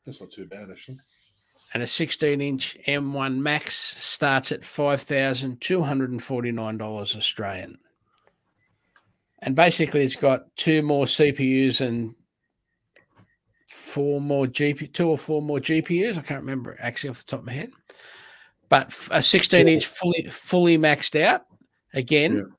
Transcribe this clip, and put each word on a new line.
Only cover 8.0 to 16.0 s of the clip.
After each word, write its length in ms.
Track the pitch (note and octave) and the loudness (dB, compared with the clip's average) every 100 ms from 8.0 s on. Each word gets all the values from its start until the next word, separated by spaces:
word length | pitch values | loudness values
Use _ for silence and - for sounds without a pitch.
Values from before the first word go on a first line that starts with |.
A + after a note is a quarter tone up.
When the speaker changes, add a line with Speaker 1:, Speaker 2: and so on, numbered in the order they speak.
| _ _ _ _ _ _ _ _ _ _ _ _ _ _ | _ _ _ _ _ _ _ _ _ _ _ _ _ _
Speaker 2:
And 160 | - C3+ | -2 4
basically, 480 | F3 E3 D#3 D3 | 6 6 2 2
it's 120 | C3+ - | 0 2
got 400 | C#3 C3 - - | 2 2 -2 -4
two 260 | - D#3 | 2 2
more 260 | D3 C#3+ C3 | 4 2 2
C 240 | - D3 | 4 4
P 360 | C3+ C3 C3 C3+ | 4 2 4 2
Us 140 | B2+ | 2
and 340 | B2+ A#2 A2+ - _ _ _ _ _ _ _ _ _ _ _ _ _ _ _ | -2 -2 -6 -10 _ _ _ _ _ _ _ _ _ _ _ _ _ _ _
four 500 | - - - C#3+ C#3+ | -18 -8 -2 0 0
more 260 | C#3+ C#3+ C3 | 0 0 0
G 260 | - D3 | 0 -2
P, 140 | C#3+ D3+ | -2 -8
two 220 | - E3+ | -2 0
or 80 | D3+ | 0
four 240 | - D#3 | -2 -4
more 180 | D3 D3 | -2 -4
G 220 | C3+ D#3+ | 0 0
P 260 | D#3 F3 | 0 0